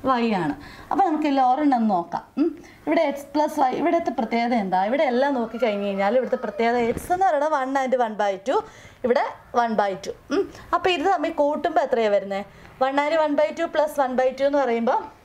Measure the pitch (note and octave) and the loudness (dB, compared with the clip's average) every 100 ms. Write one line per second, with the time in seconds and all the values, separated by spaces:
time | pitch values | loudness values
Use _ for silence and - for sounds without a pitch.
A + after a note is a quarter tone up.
0 | - B3+ A#3 G3+ D#3 D3 - - - - | 0 0 2 0 -2 -6 -10 -20 -6 0
1 | F#4+ D4+ D4+ C#4 B3+ C4 D4+ B3+ A3 F#3 | 2 2 0 2 2 4 2 2 2 0
2 | E3+ - - - D#4+ - - - - E4 | -2 -8 -10 -2 -2 -2 -20 -12 -2 0
3 | D4+ C#4 - D4+ D4+ D4+ C4 - D4+ E4+ | 0 -2 -6 -2 -2 2 0 2 0 0
4 | E4+ B3+ A3 A#3 A#3 A#3+ F#3+ F#3 G3 C#4 | 0 -4 -2 -2 0 0 0 0 0 0
5 | D4+ A#3+ C#4 C4+ A3+ A3+ A#3 G3+ G3+ G3 | 0 2 0 0 -4 -2 -2 0 -4 0
6 | G3 B3 A#3 - G#3+ - A3+ A#3+ A#3 A#3+ | 2 2 0 -4 -6 -2 0 2 0 -4
7 | - F4+ F#4+ D4+ D4+ D4+ C4 C#4 C4 B3 | -2 0 2 2 0 0 0 -2 0 0
8 | A3+ G#3 G#3 F#3+ B3 F#4 - - - - | 0 0 -2 -2 0 -2 -2 -16 -20 -6
9 | - B3+ A4 - - B3 A#3 G#3+ G3+ F#3+ | 0 2 0 -6 -4 0 2 2 0 -2
10 | F#3 - - D4 G4 - - F4 F#4 F4 | -10 -12 -4 -2 -2 -6 -4 0 2 2
11 | E4+ F#4 D#4 E4 C#4+ D4+ E4+ E4 C#4+ A#3+ | 2 0 -2 0 0 2 0 0 2 2
12 | A3 G3+ G3 G3 G#3 - - - C4 C#4 | 2 2 0 -8 -8 -16 -20 -2 0 2
13 | D4 D#4+ D4+ D4 D4+ D#4 E4 D#4 D4 D4+ | 0 2 2 2 0 -2 -4 -2 -2 0
14 | C4+ B3 B3+ C4 C#4 C#4+ C4 A#3 A#3 F#4 | -2 2 0 2 0 2 0 0 0 -2
15 | A4 - | -4 -18